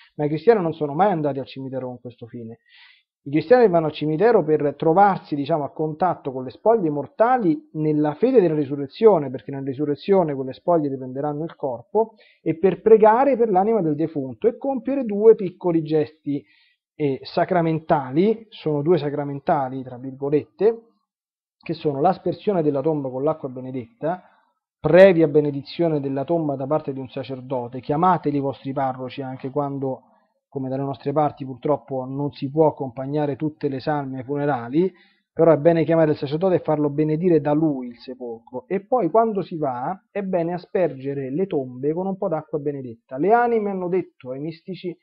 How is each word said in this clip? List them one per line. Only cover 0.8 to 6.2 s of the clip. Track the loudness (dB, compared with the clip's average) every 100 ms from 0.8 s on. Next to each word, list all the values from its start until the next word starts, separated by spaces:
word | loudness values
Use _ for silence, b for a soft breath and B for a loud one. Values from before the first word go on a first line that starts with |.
| -6
mai | 0 0
andati | 0 -2 -4
al | -8
cimitero | -12 -10 -8 -10
con | -12
questo | -16 -18 -16
fine. | -14 -14 -18 b b b b _ _ -4
I |
cristiani | -4 4 6 6
vanno | 4 0
al |
cimitero | -2 -4 2 4 4
per | 4 0 0 0
trovarsi, | 2 4 4 2 -4
diciamo, | -6 -2 -2
a | -4
contatto | -4 -6 -2 -2 -2